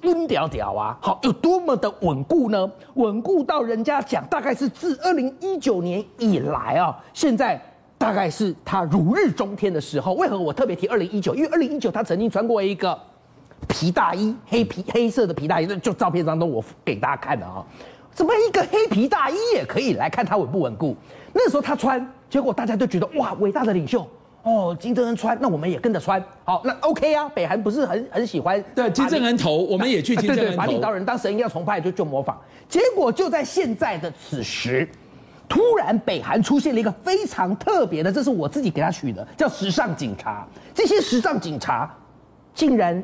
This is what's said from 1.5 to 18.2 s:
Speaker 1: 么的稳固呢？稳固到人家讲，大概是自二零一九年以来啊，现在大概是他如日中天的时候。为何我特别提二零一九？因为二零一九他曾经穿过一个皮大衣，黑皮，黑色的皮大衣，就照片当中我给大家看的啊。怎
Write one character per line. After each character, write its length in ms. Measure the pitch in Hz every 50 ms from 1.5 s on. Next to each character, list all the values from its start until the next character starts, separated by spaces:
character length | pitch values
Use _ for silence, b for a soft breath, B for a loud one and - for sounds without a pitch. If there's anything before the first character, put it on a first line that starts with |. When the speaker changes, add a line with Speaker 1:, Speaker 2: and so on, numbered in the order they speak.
| 359 370
Speaker 1:
么 160 | 349 320 262
的 160 | 190 - 202 - -
稳 220 | 202 170 147 131 139
固 260 | - 302 339 254 220
呢？ 200 | 214 196 190 196 196 B B B B
稳 260 | 262 240 220 202 220
固 240 | 233 330 392 339 262
到 200 | - 320 294 247
人 200 | 226 233 214 226
家 160 | 294 285 285
讲， 240 | 233 - - - - -
大 120 | 349 294
概 140 | - 269 247
是 160 | - 277 247
自 260 | - - - 359 277 - 311
二 100 | 370 359
零 220 | 294 254 262 269 -
一 180 | - 381 381 330
九 240 | - 285 220 180
年 240 | 175 175 175 196 208 - - -
以 180 | 233 220 190 143
来 380 | 131 143 147 131 107 113 127
啊， 200 | 160 180 160 139 B B B B
现 200 | - - 302 233
在 240 | 214 269 220 170 131 - - - - _ _ _ _
大 160 | 233 220 202
概 160 | 196 196 165
是 240 | 147 - 214 190 160 - -
他 200 | - - 190 175
如 320 | 160 147 196 160 165 240
日 160 | 381 415 269
中 240 | 165 - 214 202 202
天 180 | 190 208 196 180
的 80 | 151
时 180 | 131 - - 143
候。 140 | 123 190 185
为 140 | 277 370 311
何 100 | 226 196
我 160 | 180 151 139
特 140 | - - -
别 80 | 170
提 100 | 170 -
二 120 | 220 233 220
零 120 | 170 180
一 100 | 214 208
九？ 140 | 185 - -
因 80 | 262
为 60 | 311 311
二 80 | - 349
零 140 | 302 247
一 80 | 302 294
九 100 | - 208
他 140 | 170 208 -
曾 160 | - 180 180
经 100 | 220 233
穿 180 | - 196 220 233
过 140 | 233 208
一 140 | 196 196 202
个 200 | 165 196 185 160 - - - - _ _ _ _ - - - - - - -
皮 220 | - - 156 175
大 240 | 175 - 214 170 175
衣， 220 | 185 214 214 233 262 -
黑 180 | - - 233 233
皮， 220 | 196 - 180 185 - -
黑 160 | 233 240 233
色 160 | 208 262 233
的 80 | 180 165
皮 140 | 139 139 151
大 120 | 180 170
衣， 60 | 160 180 202 185
就 120 | - 233 180
照 180 | - - 180
片 120 | 156 175 165
当 160 | 156 160 160
中 80 | 170 170
我 160 | 135 113 110 - - - -
给 120 | - 127 101
大 120 | 139 131
家 80 | 139 131
看 220 | - - 151 117
的 40 | 92
啊。 220 | 92 92 95 - B B B B B B B B B
怎 120 | - -